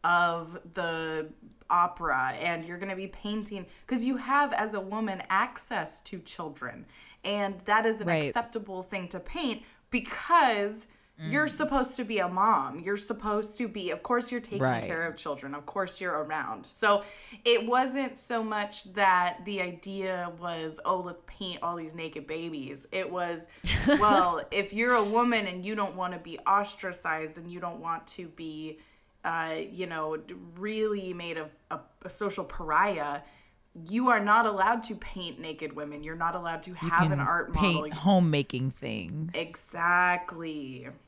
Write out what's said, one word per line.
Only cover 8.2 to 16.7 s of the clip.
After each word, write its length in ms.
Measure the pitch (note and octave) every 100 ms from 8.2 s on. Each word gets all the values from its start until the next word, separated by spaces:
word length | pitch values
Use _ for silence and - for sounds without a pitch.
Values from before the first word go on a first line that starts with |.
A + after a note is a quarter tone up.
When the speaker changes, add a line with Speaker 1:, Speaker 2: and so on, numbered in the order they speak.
Speaker 1:
acceptable 580 | D3 A#3+ A#3 A3+ G3+ F#3
thing 240 | F#3 G3 F3+
to 120 | F3+
paint 420 | - E4+ C#4+ A3 - _ _
because 960 | B3 - - - E4+ C4+ G#3 G3+ A3 - _ _ _
you're 280 | D#3+ C#4 D4+
Speaker 3:
Mm. 80 | -
Speaker 1:
supposed 400 | D4+ C4+ B3+ -
to 80 |
be 140 | G#3+ G#3+
a 80 | F3+
mom. 520 | F3+ G#3+ F#3+ C3+ C#3
You're 160 | E3+ G3+
supposed 580 | - G#3+ G#3+ G#3 G#3+ -
to 100 | A#3
be, 220 | G#3 F3
of 120 | D3+
course 300 | - A#3+ A#3+
you're 80 | A#3+
taking 200 | - G3+
Speaker 3:
Right. 240 | C3 A#2 -
Speaker 1:
care 200 | E3 E3
of 100 | -
children. 380 | D#3 C#3+ C#3
Of 120 | C#3+ D3
course 340 | G3 F#3 -
you're 220 | F#3 D#3
around. 400 | D3+ D#3 C3+ A2
So 400 | -